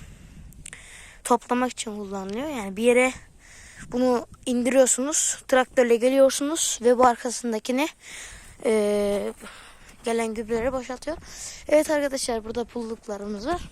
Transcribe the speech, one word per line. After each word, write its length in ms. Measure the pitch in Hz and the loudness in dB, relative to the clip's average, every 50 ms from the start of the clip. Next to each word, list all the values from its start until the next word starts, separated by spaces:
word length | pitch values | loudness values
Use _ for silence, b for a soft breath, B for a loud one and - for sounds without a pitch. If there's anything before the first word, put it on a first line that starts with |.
| B B B B B B B B B B B - - - B B B B B B B B B B B | B B B B B B B B B B B -18 -18 -18 B B B B B B B B B B B
toplamak 460 | - 247 226 - - 247 247 254 240 | 0 0 0 2 -2 -2 0 0 -2
için 260 | - - - 220 208 | -4 -8 -10 -10 -10
kullanılıyor. 520 | 214 202 190 196 196 190 190 202 233 285 320 | -10 -10 -8 -8 -8 -8 -8 -8 -6 -6 -6
Yani 280 | 285 233 196 196 190 | -6 -8 -8 -8 -6
bir 60 | 202 | 2
yere 300 | 233 247 240 247 254 262 B B B B - B B B B B B B B B B B | 4 4 6 6 4 2 B B B B -20 B B B B B B B B B B B
bunu 340 | - 247 254 254 247 233 - - - - - | -2 0 2 2 2 0 -2 -6 -14 -10 -4
indiriyorsunuz, 1000 | 262 240 247 240 254 240 269 254 247 - 247 262 294 320 - - - - - - - | -2 -2 0 0 4 6 6 6 6 2 0 -2 -2 -2 0 -2 -2 -4 -6 -2 2
traktörle 480 | 269 254 240 - - 262 247 233 233 | 2 2 2 2 2 2 4 4 4
geliyorsunuz 840 | 220 240 254 269 269 269 262 - - 285 285 330 330 - - - - | 4 4 4 6 6 6 6 4 0 -2 -4 -2 -2 -2 -4 -4 2
ve 160 | 214 240 247 226 | 2 4 6 6
bu 80 | 254 | 6
arkasındakini, 840 | 247 233 - - 247 220 - - 233 220 214 - - 247 262 302 339 - B B B B B B B B B B B B B - | 4 4 2 -4 -8 -6 -6 -4 -4 -4 -4 -4 -2 -2 -2 -2 -2 -6 B B B B B B B B B B B B B 0
eee, 680 | - 220 107 104 104 208 208 - 101 - 98 104 113 - - 220 B B B B B B B B B B B - | 2 2 2 2 2 2 0 0 0 -2 -2 -4 -6 -8 -12 -18 B B B B B B B B B B B -4
gelen 300 | 233 226 226 226 226 214 | -2 -2 0 -2 -2 -4
gübreleri 380 | 233 220 208 233 226 226 269 | -6 -4 -2 -2 -2 0 -2
boşaltıyor. 440 | 254 262 240 262 254 247 - 285 330 - B B B B B B B B B - | -4 -4 -6 -8 -10 -8 -8 -8 -8 -8 B B B B B B B B B 4
Evet 220 | 302 302 302 - | 4 4 4 4
arkadaşlar 540 | 311 294 285 277 269 262 - - 233 220 208 | 0 0 0 0 -2 -4 -2 -4 -4 -4 -6
burada 200 | 220 220 240 226 | -6 -6 -6 -8
pulluklarımız 840 | - - 240 226 220 226 - - 220 202 202 202 208 208 196 220 | -6 -6 -8 -6 -6 -8 -10 -8 -10 -10 -8 -8 -8 -8 -6 -4
var. 160 | 294 349 - - - | -4 -4 -4 -6 -12